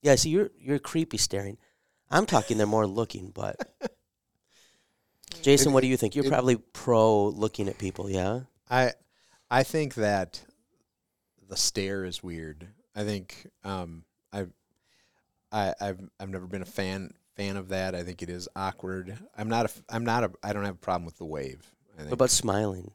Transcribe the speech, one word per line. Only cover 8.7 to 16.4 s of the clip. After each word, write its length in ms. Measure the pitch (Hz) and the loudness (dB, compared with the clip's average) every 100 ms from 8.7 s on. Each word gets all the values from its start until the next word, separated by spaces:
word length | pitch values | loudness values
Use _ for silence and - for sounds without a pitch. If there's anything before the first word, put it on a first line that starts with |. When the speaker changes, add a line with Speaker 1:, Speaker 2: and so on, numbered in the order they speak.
Speaker 2:
I, 220 | 127 127 - _ _ _ _ _ | 2 2 -2 _ _ _ _ _
I 120 | 123 | 0
think 320 | 131 160 147 | 2 0 -4
that 480 | 127 107 101 90 - - _ _ _ _ _ _ _ _ _ 95 | 0 0 0 -2 -10 -20 _ _ _ _ _ _ _ _ _ _
the 80 | 95 | -2
stare 480 | - - 95 98 | -2 0 -4 -4
is 180 | 92 87 | -6 -8
weird. 440 | 92 85 80 76 87 104 _ | -10 -10 -10 -14 -18 _ _
I 100 | - | -6
think, 420 | 104 104 90 - - _ | -4 -4 -8 -20 -20 _
um, 400 | 98 95 87 82 82 _ _ | -8 -8 -8 -14 -20 _ _
I've, 180 | 101 92 _ _ _ _ _ _ _ _ _ _ | -8 -8 _ _ _ _ _ _ _ _ _ _
I, 220 | 107 98 - | -2 -2 -2
I've, 200 | 101 92 95 _ | -4 -6 -12 _
I've 100 | 95 | -10
never 160 | 95 | -10